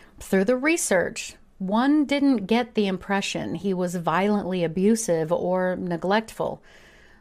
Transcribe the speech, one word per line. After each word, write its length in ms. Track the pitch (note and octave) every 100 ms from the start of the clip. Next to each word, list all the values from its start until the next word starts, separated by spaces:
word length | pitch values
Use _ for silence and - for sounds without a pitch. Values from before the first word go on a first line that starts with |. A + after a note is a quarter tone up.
| - -
through 280 | - F#3+ G3
the 100 | B3+
research, 800 | C#4+ E4 - F#3 - - - - - -
one 480 | F#3+ G#3+ C4+ D4+ C4+
didn't 420 | C#4+ C#4 B3 F#3
get 260 | A3+ A#3
the 140 | - G3
impression 640 | F#3+ - G3 - E3 D3+
he 200 | D#3+ F#3+
was 220 | F#3 F3+ F3+
violently 680 | E3 E3 G3+ G#3 F3 F#3
abusive 680 | E3+ D#3+ G3 A3+ G3+ E3 D#3
or 440 | E3+ F3+ F#3 F#3 F#3
neglectful. 880 | F#3 E3+ F3 G#3 A3 - - - - - - - - -